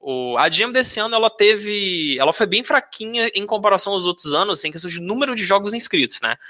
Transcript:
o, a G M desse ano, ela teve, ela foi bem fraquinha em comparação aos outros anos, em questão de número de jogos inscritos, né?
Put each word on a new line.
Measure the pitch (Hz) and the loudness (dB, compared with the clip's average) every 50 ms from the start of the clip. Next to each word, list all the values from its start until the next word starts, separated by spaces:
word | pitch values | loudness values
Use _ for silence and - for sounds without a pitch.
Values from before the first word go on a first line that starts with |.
o, | 143 143 131 127 127 123 120 120 | -6 -4 -4 -4 -2 -2 2 2
a | 139 165 | 2 2
G | 165 170 214 | 4 2 0
M | 240 | 2
desse | 247 254 254 - - 226 | 2 0 0 0 -2 -4
ano, | 214 226 233 | -4 0 0
ela | 226 220 226 | 2 2 2
teve, | - - 202 208 220 208 208 208 208 208 202 190 180 170 156 147 139 123 | 4 6 4 6 6 4 0 -4 -4 -2 -2 -2 -2 -2 -2 -2 0 2
ela | 135 147 | 2 2
foi | 160 - 226 | 4 2 0
bem | 196 175 202 - | 0 0 -2 0
fraquinha | - 302 277 - _ - - 220 220 233 240 226 226 - | 2 0 0 0 _ -14 -12 -12 -8 -4 -2 -2 -2 -2
em | 196 202 | -4 -4
comparação | 202 220 214 202 208 196 185 - 196 202 | -2 -4 0 2 2 2 2 2 0 -2
aos | 190 180 | -2 -2
outros | 175 175 175 - 151 143 | -2 -4 -4 -4 -2 0
anos, | 151 185 208 190 151 - | 0 2 2 0 -4 -4
em | 156 | -8
questão | 151 165 160 180 | -8 -8 -10 -8
de | 165 170 | -8 -8
número | 170 180 208 247 285 277 254 | -6 -6 -2 -2 -2 -2 -2
de | 226 202 | -4 0
jogos | 175 196 202 202 208 208 | 2 2 2 2 0 -4
inscritos, | 233 226 - - 175 135 117 - - | -4 -4 0 0 0 0 0 -2 -4
né? | - 113 117 - _ - | -4 -4 -4 -4 _ -20